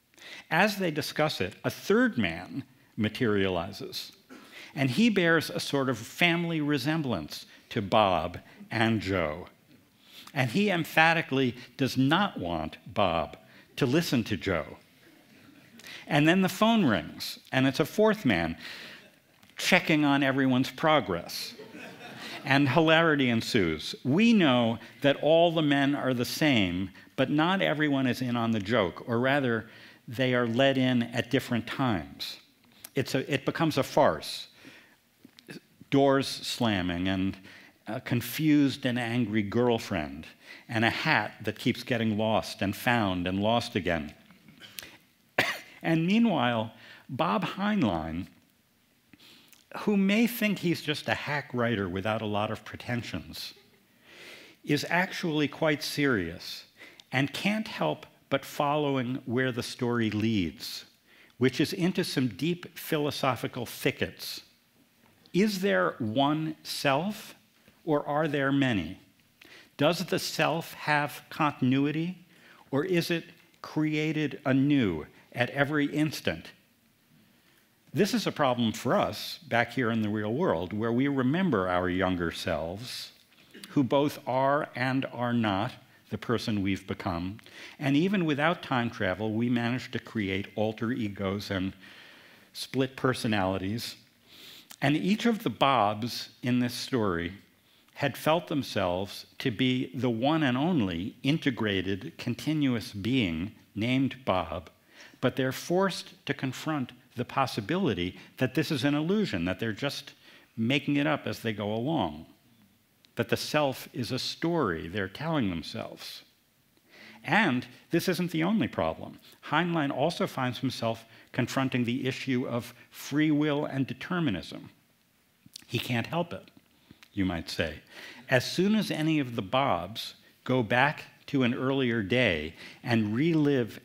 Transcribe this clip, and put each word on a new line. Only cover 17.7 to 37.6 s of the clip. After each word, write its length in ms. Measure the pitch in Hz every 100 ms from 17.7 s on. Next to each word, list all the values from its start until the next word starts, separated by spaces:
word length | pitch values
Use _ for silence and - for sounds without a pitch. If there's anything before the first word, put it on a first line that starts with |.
| 131
a 40 | 151
fourth 380 | - 220 214
man 320 | 131 85 80 80 - - - - - _ _ _ - -
checking 480 | - 180 - 151 147
on 180 | 139
everyone's 480 | 139 135 131 127 135
progress. 840 | - 160 151 101 85 - - - - - - - - - - - - -
And 240 | 139 143
hilarity 600 | 156 160 160 165 143 127
ensues. 640 | 113 - 117 85 78 - -
We 280 | - 156 233
know 480 | 220 156 123 113 113 - -
that 160 | 143 139
all 300 | 147 165 170
the 100 | 165
men 320 | 151 139 139 139
are 180 | 131
the 120 | 123 120
same, 640 | - 156 123 92 87 95 - - -
but 140 | 135
not 320 | 147 165 196
everyone 460 | 156 147 151 139 131
is 140 | 117
in 160 | 127 120
on 140 | 113
the 80 | 113
joke, 440 | 92 120 90 - -
or 120 | 117
rather, 480 | 131 143 127 113 - - - - -
they 260 | 117 127
are 140 | 123 120
let 300 | 117 135 135
in 260 | 127 123
at 280 | 117 123 -
different 360 | 135 - 117 107
times. 720 | - 131 92 71 71 - - - _ _ _ - -
It's 200 | - 135
a, 160 | 135
it 120 | 143 -
becomes 320 | - 160 139
a 60 |
farce. 640 | 127 - 123 78 - - - - - - - _ _ _ - - - - - _ -
Doors 380 | 139 139 135 131
slamming 800 | - - - 117 98 90 87 92
and 300 | 95 95 95 - -